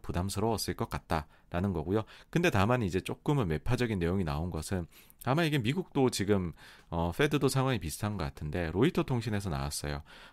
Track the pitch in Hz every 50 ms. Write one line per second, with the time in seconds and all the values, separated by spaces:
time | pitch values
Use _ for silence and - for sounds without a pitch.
0 | - - - - 87 98 - 101 101 113 113 92 - - 85 - 117 - - 76
1 | - - 90 78 76 - - - _ - - 87 92 101 92 80 73 85 98 110
2 | - - - - - - - 160 175 175 127 101 95 107 123 123 113 92 78 92
3 | - - 120 - - - 151 143 117 85 78 73 - - 135 117 123 113 110 92
4 | 85 82 90 101 95 76 71 73 80 90 82 80 78 - 101 92 85 - - -
5 | - - - - - 117 135 165 175 156 143 151 107 104 - 190 175 - - 143
6 | 131 123 - - 104 90 104 98 90 82 76 - - - - - - - - -
7 | 85 - - - 147 156 156 143 143 131 131 139 127 135 131 107 80 78 - -
8 | - 107 107 98 85 - - - 160 151 147 90 87 160 - 90 120 170 - -
9 | 165 - 135 120 110 120 104 101 98 101 80 67 69 71 - - - 73 73 71
10 | - - - - - -